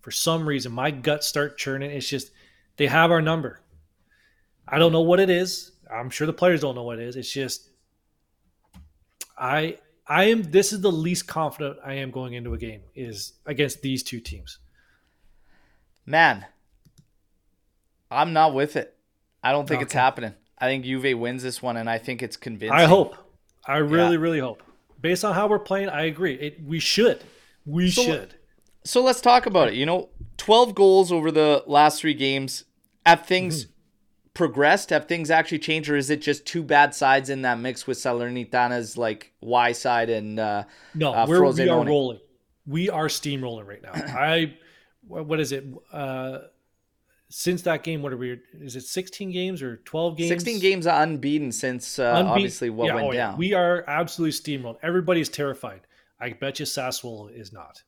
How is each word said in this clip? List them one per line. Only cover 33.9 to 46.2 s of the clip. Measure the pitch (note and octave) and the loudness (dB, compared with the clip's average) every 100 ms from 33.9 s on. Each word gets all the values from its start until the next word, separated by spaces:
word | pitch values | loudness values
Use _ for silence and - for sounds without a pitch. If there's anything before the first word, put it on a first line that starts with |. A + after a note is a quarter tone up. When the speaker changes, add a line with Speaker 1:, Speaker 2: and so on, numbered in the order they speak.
| _ _ _ _ | _ _ _ _
Speaker 2:
progressed? | - E3 B2 D3 F#3+ - | -2 -2 2 4 4 2
Have | D#3 D3+ | -2 -2
things | E3+ D3+ | -6 2
actually | E3 D#3+ D#3 | 2 2 -4
changed, | D#3 D#3 D3 | -2 -4 0
or | D3 | -2
is | C3+ | 0
it | D3+ | -2
just | D3+ C#3 - | 0 -4 -4
two | E3+ | -8
bad | D3 D3 C#3+ - | 2 6 6 4
sides | C3+ C3+ C3 | 2 2 2
in | C3+ | -4
that | B2+ A#2 | -2 -2
mix | B2 A#2+ - | -4 -8 -8
with | B2 | -4
Salernitana's, | C3 A#2+ A#2+ B2 A2+ B2 B2 B2 A2 A#2+ | -2 -2 -4 -6 -4 0 0 0 -6 -4
like, | A#2 G#2+ - _ | -4 -4 -12 _
Y | A2 A#2+ A#2+ | 0 2 2
side | A#2 C3 A#2+ A#2 | 0 -2 0 0
and, | A2 G#2+ G#2+ | -2 -4 -6
uh, | G#2+ G#2 G2+ - - D#3 | -4 -4 -8 -18 -14 -4
Speaker 1:
No, | D3+ | -2
Speaker 2:
uh, | A#2 A#2 | 2 4
Speaker 1:
we're, | F3 | 6
we | C#3+ | 4
are | |
Speaker 2:
Frosinone? | B2+ C3 B2 B2+ | 4 2 2 2
Speaker 1:
rolling. | D3 C3 A2 _ _ _ _ - | 2 0 -6 _ _ _ _ -8
We | D3+ F#3 | -4 -2
are | D#3+ D#3 | -2 -2
steamrolling | - D3 C#3 B2+ A2+ G2+ | -4 -6 -6 -8 -10 -14
right | G#2 | -18
now. | - | -12
<clears throat> | |
I, | - C#3 B2+ D3 E3 E3 - _ _ _ _ - | -10 -8 -2 2 2 0 -6 _ _ _ _ -14
wha-, | - | -12
what | D3+ D#3 | -4 -2
is | C#3 | -2
it? | C3+ C3+ B2+ _ | -4 -10 -18 _
Uh, | D#3 C3+ C3 | -10 -8 -8